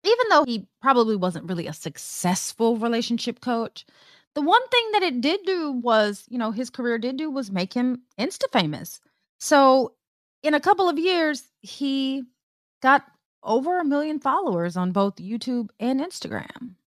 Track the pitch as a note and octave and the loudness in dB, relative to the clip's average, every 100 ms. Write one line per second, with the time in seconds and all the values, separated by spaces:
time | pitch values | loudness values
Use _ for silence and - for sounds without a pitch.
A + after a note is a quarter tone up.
0 | G4 A#4 A#4 D#4+ C#4 A3+ - _ B3+ B3 | 2 2 6 4 4 -2 -6 _ 2 4
1 | A3 G#3 F3+ E3 E3+ F3 D#3+ D#3 D#3+ - | 4 2 -2 -4 -6 -6 -6 -10 -12 -12
2 | - - F3 F#3 - - A3+ A3+ A#3 A3+ | -14 -4 -2 -2 -4 0 0 2 0 -2
3 | A#3 A#3 - A#3 B3 A#3 A3 - - _ | -2 -4 -4 -6 -4 -4 -4 -10 -20 _
4 | _ _ _ - D4 A4+ B4+ B4 A4+ G#4 | _ _ _ -2 4 4 4 0 2 0
5 | F#4 B3 B3+ G4 F4+ F#4 D4+ B3+ A#3 A3 | 0 0 0 0 -2 -2 -2 -2 2 4
6 | G#3 G#3 - B3 A3 G#3+ B3 - A#3+ A#3 | 2 -2 -10 -6 -4 -4 -8 -4 -4 -2
7 | A#3+ C4 D#4 C4+ G#3+ F#3+ F#3 B3 B3+ B3 | -4 -4 -6 -6 -4 -4 -4 -2 -2 -2
8 | _ - C4+ - C5+ A#3 D#3 D3+ E3 - | _ -6 -6 -4 -2 0 -2 -4 -12 -18
9 | _ _ _ _ - D4 C4+ C4 A#3 _ | _ _ _ _ 2 6 8 6 2 _
10 | _ _ _ _ D4+ D4+ D#4+ G#4 F4+ D4+ | _ _ _ _ -2 0 2 2 2 2
11 | F4 F4+ D#4 C#4+ - _ - - C#4 C4+ | 0 2 0 -2 -10 _ -20 -6 -2 -2
12 | C4+ C4+ B3 _ _ _ _ _ C4 C4+ | -2 -4 -8 _ _ _ _ _ 4 4
13 | - _ _ _ - A3+ C#4+ F4+ D#4 C#4+ | 2 _ _ _ 0 0 2 0 2 0
14 | D#4 D4+ C#4 D#4+ F4 F3 E3+ E3+ F3+ F#3 | 0 -2 0 0 0 -2 -2 -2 -2 0
15 | G3+ - F3+ A3+ - B3 G#3+ _ A#3+ C4+ | 0 -2 -10 -8 -4 -4 -6 _ -2 -2
16 | E4+ - - F#2+ - - B3+ - | -4 -10 -10 -10 -10 -16 -18 -18